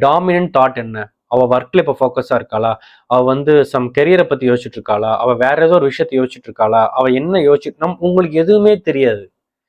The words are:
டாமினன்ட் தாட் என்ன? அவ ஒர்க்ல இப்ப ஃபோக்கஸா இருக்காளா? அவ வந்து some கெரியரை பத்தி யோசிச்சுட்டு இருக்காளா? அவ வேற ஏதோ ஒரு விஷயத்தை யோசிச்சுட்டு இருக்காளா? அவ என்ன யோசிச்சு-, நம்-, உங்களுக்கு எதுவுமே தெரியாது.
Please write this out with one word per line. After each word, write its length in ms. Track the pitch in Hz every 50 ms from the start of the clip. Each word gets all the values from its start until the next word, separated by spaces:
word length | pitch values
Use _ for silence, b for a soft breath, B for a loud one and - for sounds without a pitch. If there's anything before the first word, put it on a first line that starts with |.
| 135
டாமினன்ட் 480 | 139 151 175 180 185 175 175 180 165 - 135
தாட் 200 | 131 131 123 123 117
என்ன? 220 | 113 110 107 104 - _ _ _ _ 120
அவ 80 | 127 127 120 123
ஒர்க்ல 280 | 127 - - - 185
இப்ப 120 | 156 143 127 -
ஃபோக்கஸா 360 | 135 123 - 131 123 - 127 117
இருக்காளா? 320 | - - 110 107 113 113 107 b b b b b b -
அவ 60 | 123 127 127 131
வந்து 220 | 131 143 143 151 151 147 135 135
some 160 | - 131 123 120 123 143
கெரியரை 260 | 147 170 185 180 165 -
பத்தி 120 | 147 131 131 123
யோசிச்சுட்டு 280 | 123 120 - 117 - 110
இருக்காளா? 320 | - - 107 104 110 110 110 -
அவ 80 | 117 127 120 113 123
வேற 120 | 131 147 147 165
ஏதோ 100 | 165 180 175
ஒரு 100 | 139 139
விஷயத்தை 240 | 127 - - - 131 131
யோசிச்சுட்டு 300 | 131 123 - 127 - 113
இருக்காளா? 320 | 104 - 110 107 110 113 110 - - 127
அவ 60 | 131 131 127 131
என்ன 200 | 147 175 196 185 147 143
யோசிச்சு-, 300 | 143 143 - 156 - - 156
நம்-, 180 | 180 180 - 170 180
உங்களுக்கு 280 | 180 185 180 160 151 160 165
எதுவுமே 300 | 180 208 208 208 214 214 202 - 165
தெரியாது. 360 | 143 139 135 120 107 101 98 95 _ _ _ _ _ _ _